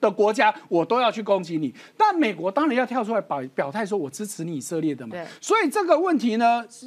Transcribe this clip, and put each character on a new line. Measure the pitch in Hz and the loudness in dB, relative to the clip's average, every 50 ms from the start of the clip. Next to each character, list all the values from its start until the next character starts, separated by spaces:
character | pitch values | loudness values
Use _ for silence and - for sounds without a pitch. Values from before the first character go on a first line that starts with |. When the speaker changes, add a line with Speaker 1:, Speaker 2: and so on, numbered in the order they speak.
Speaker 1:
的 | - 214 | 0 2
国 | 196 - 208 208 214 | 2 4 2 2 4
家， | 226 220 214 208 - - - | 4 2 2 2 0 -2 -2
我 | - 170 160 | 0 0 2
都 | 165 226 247 | 2 2 2
要 | 247 226 - | 2 2 0
去 | 220 208 | 0 0
攻 | 214 202 190 180 | 0 0 0 0
击 | 160 170 156 | -2 -4 -4
你。 | 156 127 - - - - _ - | -4 -4 -6 -10 -18 -10 _ 2
但 | 427 427 381 | 4 4 4
美 | 339 285 220 185 | 4 2 0 0
国 | 156 165 190 | -2 -4 -2
当 | 196 277 311 | 0 0 0
然 | 302 233 | 2 2
要 | 247 254 | 0 0
跳 | - 240 262 220 | 0 -2 -4 -2
出 | 202 226 | -2 -2
来 | 202 | -2
表-， | 185 - 143 143 131 131 - | -2 -2 -4 -6 -6 -6 -4
表 | - 147 139 | -4 -4 -4
态 | 139 214 220 | -4 -6 -4
说， | 185 208 202 | -4 -4 -4
我 | 151 131 | -4 -6
支 | - - 214 | -8 -10 -10
持 | 202 - - 160 | -10 -8 -8 -8
你 | 170 170 | -6 -6
以 | 139 | -8
色 | 120 - 175 160 | -8 -6 -4 -2
列 | 151 156 143 | -2 -2 -4
的 | 123 123 | -4 -8
嘛。 | 113 | -12
Speaker 2:
对。 | 143 180 165 - - - | -12 -12 -12 -14 -16 -10
Speaker 1:
所 | - - 392 453 415 | -2 0 2 2 2
以 | 285 | 2
这 | - 427 392 | 0 0 2
个 | 330 320 302 | 2 2 2
问 | 359 370 330 | 4 2 0
题 | 233 208 240 214 | 0 0 0 0
呢， | 226 233 233 233 240 233 226 - - 247 | 2 2 2 2 0 -2 -8 -16 -18 -10